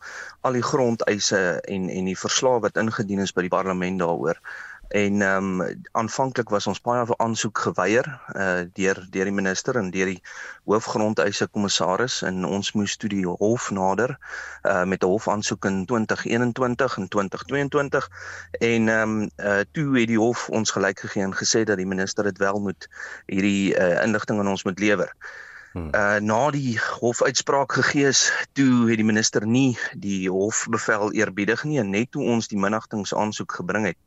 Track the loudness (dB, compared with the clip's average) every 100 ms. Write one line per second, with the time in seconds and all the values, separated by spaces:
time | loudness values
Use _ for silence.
0 | -8 -14 -16 -6 -2 -2 0 2 2 0
1 | 0 0 2 2 2 0 -4 -4 -4 -2
2 | -4 -2 -2 0 2 2 2 0 0 0
3 | -2 0 0 -2 0 0 0 0 0 0
4 | 0 0 0 -2 -6 -16 -16 -18 -4 0
5 | 2 2 2 2 0 -2 -4 -6 -8 -4
6 | -2 -2 -2 -2 -2 -2 0 -4 -2 0
7 | 0 0 0 0 -4 -2 -2 0 2 2
8 | 0 -6 -10 -4 0 0 -2 -2 0 0
9 | -4 -2 -2 0 0 -2 -2 -2 -2 0
10 | -2 -2 -10 -16 -16 -8 0 0 0 0
11 | 2 2 0 0 -2 0 0 0 0 0
12 | 0 -2 -4 -2 -2 -2 -2 -2 -2 -4
13 | -4 -2 -2 0 0 0 -2 0 0 2
14 | 0 -2 -12 -14 -14 -4 0 2 2 2
15 | 2 2 0 -2 -2 -2 -2 -2 0 0
16 | 0 -2 0 0 0 0 0 0 -2 -2
17 | -4 -2 -2 -4 -4 -4 0 0 0 0
18 | -2 -8 -16 -16 -14 -2 2 4 4 2
19 | 2 0 -4 -4 0 2 0 -2 2 2
20 | 4 4 2 2 -2 -2 -2 0 0 -2
21 | -4 -2 -2 -2 0 2 2 0 0 -2
22 | -2 -2 -2 0 0 0 -4 -6 -12 -16
23 | -14 -14 -6 0 2 4 2 4 4 4
24 | 2 0 0 0 0 0 -2 0 2 2
25 | 0 -6 -18 -18 -18 -20 -14 -10 -2 0
26 | 2 2 2 2 2 0 -2 -2 -4 -2
27 | -2 2 0 0 2 2 2 2 2 4
28 | 4 4 2 0 -2 2 4 6 4 4
29 | 4 2 2 0 2 4 4 0 -6 -6
30 | -4 -2 0 0 0 -2 -2 -2 0 0
31 | 0 0 0 0 0 0 0 0 0 0
32 | -2 -2 0 0 0 -2 0 0 -4 -6
33 | -4 -2 -2 -2 -8 -6 -4 -2 -2 -4